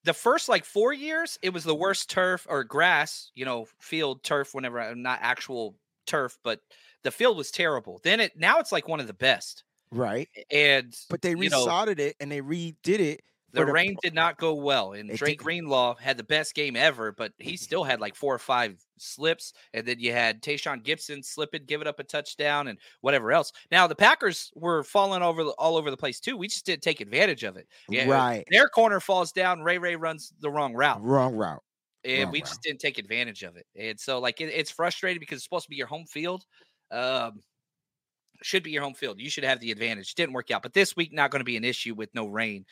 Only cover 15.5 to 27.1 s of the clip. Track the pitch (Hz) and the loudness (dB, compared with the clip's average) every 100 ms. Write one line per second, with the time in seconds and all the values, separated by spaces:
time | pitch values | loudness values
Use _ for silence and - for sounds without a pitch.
15.5 | 175 156 131 120 123 131 123 110 151 151 | -4 2 4 4 2 -2 -4 0 -2 0
16.5 | 151 143 120 156 117 110 95 107 - 135 | -4 -2 4 4 4 -4 -6 -8 -8 -12
17.5 | 180 - 170 143 117 104 - 139 123 - | -10 -6 -2 0 -2 -4 -4 -2 -2 0
18.5 | 123 113 90 _ _ - - 156 165 - | 0 0 -6 _ _ -16 -4 -2 -2 -6
19.5 | - _ 113 120 120 120 120 113 110 147 | -18 _ -8 -6 -4 0 2 2 0 -4
20.5 | 147 156 131 113 156 - 143 - - 147 | -4 -4 -4 -4 -4 -6 -12 -10 -6 -6
21.5 | 160 131 151 151 - 139 151 - - 147 | -8 -6 -6 -4 -8 -8 -8 -6 -2 0
22.5 | 147 139 98 - _ 131 139 110 160 - | 0 -2 -8 -16 _ 2 4 6 4 2
23.5 | - - 175 175 147 214 311 208 165 - | -6 4 6 6 8 8 8 2 -2 -8
24.5 | 170 170 160 135 202 196 185 175 165 151 | -6 0 0 2 4 4 4 2 2 -2
25.5 | 123 160 165 151 131 139 - 240 240 202 | 0 2 2 0 -2 -6 -6 -6 -6 -6
26.5 | - - 160 165 - 101 | -6 -4 -2 -2 -2 -2